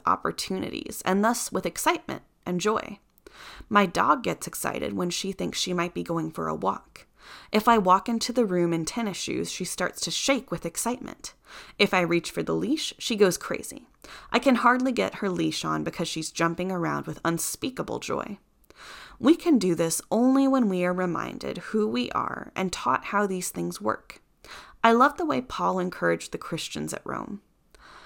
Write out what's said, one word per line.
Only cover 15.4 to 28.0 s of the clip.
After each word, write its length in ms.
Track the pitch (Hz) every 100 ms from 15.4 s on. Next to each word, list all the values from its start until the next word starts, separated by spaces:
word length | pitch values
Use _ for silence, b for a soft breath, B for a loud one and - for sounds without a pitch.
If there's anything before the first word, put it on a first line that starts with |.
| 160 156 156
on 180 | 156
because 240 | 151 - -
she's 240 | - 156
jumping 400 | - 165 170 180
around 360 | 185 165 147 165
with 140 | 151 -
unspeakable 760 | 165 - - 262 254 160 120
joy. 380 | - - - 202 _ _ _ B B B B B
We 160 | 247 339
can 220 | 349 269
do 160 | 185
this 280 | 170 165 - -
only 360 | 220 247 269 269
when 200 | 262 220
we 160 | 185
are 80 | 180
reminded 680 | 180 185 165 - - - 180
who 280 | - 214 214
we 240 | 240 240
are 400 | - - - - -
and 160 | 190
taught 320 | - 240 - -
how 200 | 202 208
these 240 | 185 180
things 300 | - 175 175
work. 420 | 208 - - - _ _ - B B B
I 80 | 226
love 240 | 233 277 294
the 100 | 320
way 140 | 262
Paul 400 | 254 - 180 185
encouraged 540 | 180 - 175 170 -
the 40 | -
Christians 560 | - 165 - - 156
at 120 | - -
Rome. 360 | 60 - 202 _ _ _ - B B